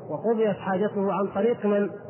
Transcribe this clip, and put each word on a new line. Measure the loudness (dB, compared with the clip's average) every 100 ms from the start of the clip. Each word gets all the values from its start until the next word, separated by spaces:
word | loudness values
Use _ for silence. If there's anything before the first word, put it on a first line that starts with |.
| -8
وقضيت | -4 0 2 2 0
حاجته | -2 0 0 0 0
عن | 0 -2
طريق | 2 2 2 2
من؟ | 2 0 -4